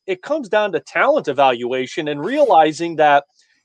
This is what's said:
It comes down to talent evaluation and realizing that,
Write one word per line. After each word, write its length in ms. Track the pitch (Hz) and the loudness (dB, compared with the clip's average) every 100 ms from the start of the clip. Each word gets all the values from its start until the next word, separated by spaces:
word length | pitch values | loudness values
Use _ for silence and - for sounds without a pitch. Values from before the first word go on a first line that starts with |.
| - | -10
It 160 | 180 | -10
comes 260 | - 311 208 | -6 -8 -2
down 220 | 214 208 | -2 -2
to 60 | 156 | -6
talent 460 | - - 233 294 151 | -6 -2 0 0 -2
evaluation 800 | 139 131 120 120 131 127 - 151 | 0 2 0 -4 -4 -4 -6 -6
and 160 | 147 180 | -6 -4
realizing 720 | 294 190 165 156 151 170 156 | 0 4 4 4 0 -6 0
that, 280 | 151 143 - _ _ _ | 4 4 0 _ _ _